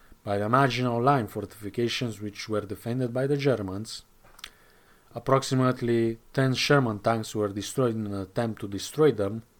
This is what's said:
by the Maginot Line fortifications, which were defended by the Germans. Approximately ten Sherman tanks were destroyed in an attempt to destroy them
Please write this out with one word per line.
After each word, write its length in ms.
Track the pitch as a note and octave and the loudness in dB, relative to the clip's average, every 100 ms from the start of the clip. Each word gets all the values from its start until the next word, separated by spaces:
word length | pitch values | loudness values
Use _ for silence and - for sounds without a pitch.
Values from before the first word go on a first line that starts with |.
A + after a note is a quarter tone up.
| - - | -20 -14
by 140 | - G2+ | -4 -2
the 100 | G#2+ | 2
Maginot 560 | B2+ C#3 A#2 B2+ A#2 | 4 4 2 0 2
Line 240 | B2+ C#3+ G#2+ | 2 2 0
fortifications, 920 | A2 G2+ - G#2 G#2+ A#2+ - B2 G2+ | -6 -10 -10 -10 -2 -2 0 -4 -6
which 260 | G#2 G2+ - | -10 -10 -4
were 140 | G#2 | -4
defended 520 | G2+ G2+ A#2 B2 B2 | -4 -8 -4 -2 -2
by 140 | B2 C#3 | 0 0
the 80 | C#3+ | 2
Germans. 680 | C#3 A#2 G2 F#2 A2 - - _ - - - _ _ _ _ _ _ | 2 2 0 -6 -8 -12 -16 _ -20 -20 -20 _ _ _ _ _ _
Approximately 1080 | A#2 - C3 C3 C3 B2+ B2 A#2+ A#2 A#2 A2+ - | -10 0 0 2 2 2 2 0 2 2 -2 -6
ten 220 | - C3+ | 0 0
Sherman 460 | B2 - C#3+ B2 G#2 | 2 4 4 4 0
tanks 360 | A2+ A2+ A2 A2 | 0 0 0 -2
were 140 | G#2 | -2
destroyed 460 | G2 G2 - B2+ A2 | -2 -6 0 0 0
in 120 | G#2+ | -4
an 140 | G2 | -6
attempt 400 | F#2+ - A#2 G#2+ | -6 -2 -2 -4
to 60 | G#2 | -6
destroy 420 | G2+ - - D3+ | -6 -6 4 4
them 320 | G#2 G2 A2+ - | 4 0 -4 -12